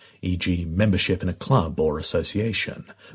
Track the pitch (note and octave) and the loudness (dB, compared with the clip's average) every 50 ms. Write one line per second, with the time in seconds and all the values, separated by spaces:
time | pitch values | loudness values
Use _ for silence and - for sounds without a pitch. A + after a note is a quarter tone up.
0 | - - _ - - F#2 F#2 F2+ - F#2 F2+ E2+ E2+ E2 D#2+ F#2 G#2+ G#2+ F#2 E2+ | -20 -20 _ -6 -4 -2 -2 -2 0 0 0 0 0 -2 2 2 4 4 4 2
1 | - - F#2 - - G2 F2+ - - - C3+ A#2+ E2+ D#2 D2+ - D#2 D#2 D2 D2+ | 2 0 0 0 0 -4 -4 -4 0 2 2 4 2 2 0 2 2 2 2 0
2 | - - - E2+ D#2+ - - G2 G#2+ A2+ G#2 - - - - - - - - _ | -2 -2 0 0 -2 0 -2 -2 -2 0 -2 -2 -4 -6 -8 -12 -14 -16 -18 _
3 | - - | -20 -20